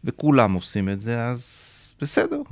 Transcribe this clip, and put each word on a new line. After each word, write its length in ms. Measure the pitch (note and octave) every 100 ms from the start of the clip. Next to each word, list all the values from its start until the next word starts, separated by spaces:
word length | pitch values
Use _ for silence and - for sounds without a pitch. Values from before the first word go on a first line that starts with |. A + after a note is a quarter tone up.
וכולם 480 | - - D3+ C#3 G#2+
עושים 360 | F#2 - G#2+ G2
את 120 | G2
זה, 260 | G#2+ A#2 A#2
אז 480 | B2 - - - - - _
בסדר, 420 | C#3+ - E4+ D4 -